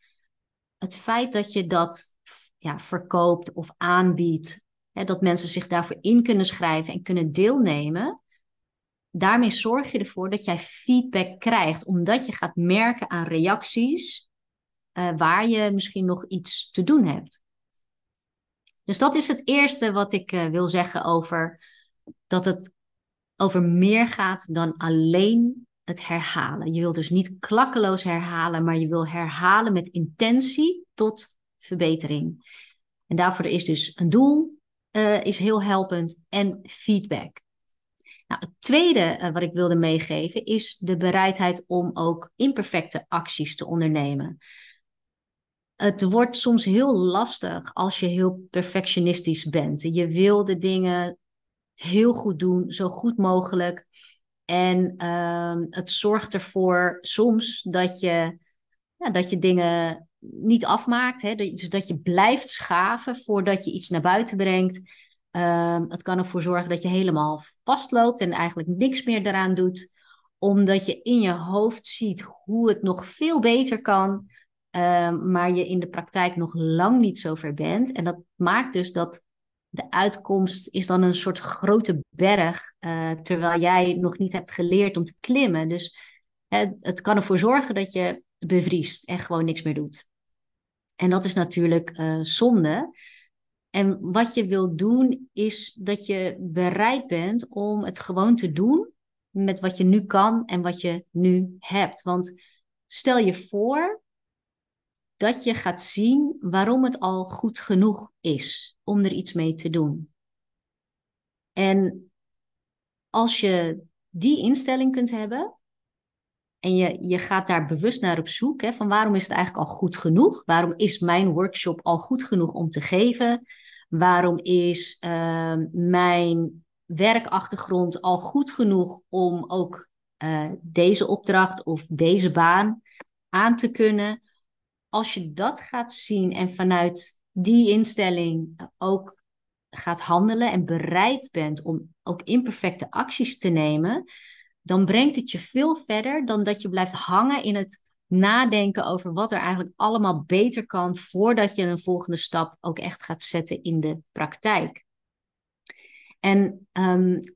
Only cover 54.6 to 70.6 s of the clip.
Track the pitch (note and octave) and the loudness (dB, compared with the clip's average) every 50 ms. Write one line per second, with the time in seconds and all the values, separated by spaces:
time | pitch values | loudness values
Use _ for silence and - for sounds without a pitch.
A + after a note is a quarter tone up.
54.6 | F3+ F#3 F3+ F3+ F#3 F3+ F3+ - F3 E3+ E3+ F3 E3+ E3+ E3+ E3+ E3+ E3+ E3+ E3+ | 2 2 2 2 0 0 -2 -6 -6 -4 -4 -2 -2 -4 -4 -4 -4 -4 -4 -6
55.6 | E3+ E3 - F#3 F3 - - - - G#3 G#3+ G#3+ G#3+ - - F#3+ - - - F#3+ | -6 -6 -8 -10 -8 -6 -6 -2 0 0 0 0 -2 -4 -8 -8 -8 -6 -2 0
56.6 | F#3 F#3 F3+ F3+ F3+ F3+ F3 F3 - - - - A3 A#3+ A3 A3+ A#3 - - - | 2 2 2 2 2 0 -2 -4 -8 -8 0 2 2 4 4 2 0 -4 -8 -8
57.6 | - F#3 E3+ F3+ F3+ F3+ F3+ - F#3+ F3 E3+ E3+ E3 E3 E3+ - _ _ _ _ | -10 -4 -2 0 0 0 -2 -2 -2 0 0 0 0 -2 -4 -10 _ _ _ _
58.6 | _ _ _ _ _ _ _ - F4 - F#3+ F3+ F3+ F3+ G3+ F3 E3+ F#3 F3+ F3+ | _ _ _ _ _ _ _ -8 -6 -2 0 0 0 0 -2 0 2 2 2 4
59.6 | E3+ E3+ E3+ E3+ E3 E3 D#3+ - - _ _ _ _ - - - - A3 A#3 A3+ | 2 2 0 0 -2 -2 -4 -8 -14 _ _ _ _ -20 -16 -4 0 2 2 2
60.6 | - - - - - B3 A#3+ A#3+ B3+ B3 B3+ B3+ - G3+ A3+ G#3+ G3+ F#3 D#3+ - | 4 2 0 0 0 0 0 0 0 -2 -4 -4 -6 -6 -4 -4 -4 -6 -6 -8
61.6 | F#3 E3 G3 G3 F#3 - F3 C#3+ - F3+ F3 F#3 G3 A3+ C4 C4 - - - - | -10 -4 -4 -4 -4 -2 -6 -6 -2 0 4 4 6 6 4 2 0 -4 -6 -6
62.6 | - - F3+ F3 F#3 G3+ A#3 A#3+ - C4+ A#3+ B3 - - G#3 G3 F#3 G3+ G3 F#3+ | -4 -2 0 0 2 0 -2 -4 -6 -8 -10 -10 -4 -2 -2 0 2 0 0 -2
63.6 | F#3+ - - - - - F3 E3 D#3 F3+ F#3 G#3+ A3+ A3+ G#3 F#3+ G3 F#3+ F#3 F#3 | -2 -6 -8 -8 -6 -4 -4 0 2 2 2 2 2 -2 -2 -2 0 2 2 2
64.6 | F#3 F#3 F#3 - - - - - - _ _ _ _ _ - F3 F3 E3+ E3+ E3+ | 2 0 -2 -4 -18 -20 -20 -20 -20 _ _ _ _ _ -6 -2 0 2 2 2
65.6 | E3+ E3+ E3+ E3+ E3+ - - - - F#3+ F#3 F#3 F3+ F#3 - F3 D#3+ F3+ F3+ F3 | 2 0 0 -2 -2 -4 -8 -10 -6 -2 -2 -2 -2 -2 -4 -4 -2 0 0 -2
66.6 | F3+ E3+ F3 E3+ F3 F3+ F3+ F#3 F#3+ F#3 D#3 D3+ D3+ D3+ D#3 D3+ - - _ _ | 0 -2 -4 -4 -2 0 0 2 2 2 2 2 0 0 -2 -6 -10 -18 _ _
67.6 | - - C4+ C#4 C4+ - B3+ A#3 A#3 A#3+ A#3+ B3 G3 - - - E3+ E3+ F3 E3+ | -2 0 0 0 0 -2 2 4 4 4 2 0 -2 -4 -2 -2 -4 -4 -4 -6
68.6 | D#3+ E3+ F3+ F3+ B3 C4+ C4 C4+ C4 B3 A3+ G#3+ F#3+ G3+ G3 F#3+ F#3+ F#3 F#3 F3 | -6 -6 -2 0 0 0 0 -2 -2 -2 -2 0 0 0 0 0 0 0 2 2
69.6 | F#3 F3+ F#3 - - - _ _ _ _ _ _ _ _ _ - F#3 G3+ G3+ G3+ | 0 0 0 -4 -12 -16 _ _ _ _ _ _ _ _ _ -2 0 2 4 4